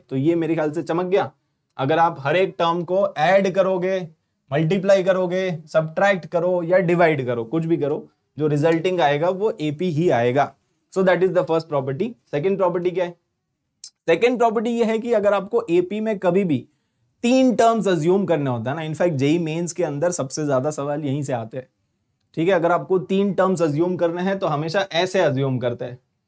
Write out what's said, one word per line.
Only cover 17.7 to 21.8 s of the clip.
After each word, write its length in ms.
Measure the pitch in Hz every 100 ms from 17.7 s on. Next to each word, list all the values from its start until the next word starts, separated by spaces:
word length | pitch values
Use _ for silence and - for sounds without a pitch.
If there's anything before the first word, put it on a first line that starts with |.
| 226 196
अज्यूम 360 | 175 156 190 185
करने 240 | 160 139
होता 200 | 120 113
है 60 | 156
ना, 60 |
in 160 | 156 151
fact 160 | 180 147
जेई 200 | 143 170
मेंस 340 | 165 156 175
के 120 | 165
अंदर 260 | 165 143 170
सबसे 340 | 175 - - 151
ज्यादा 240 | 131 143
सवाल 340 | 151 143 147
यहीं 180 | 151 139
से 100 | 139
आते 240 | 123 113 135
हैं, 100 | - _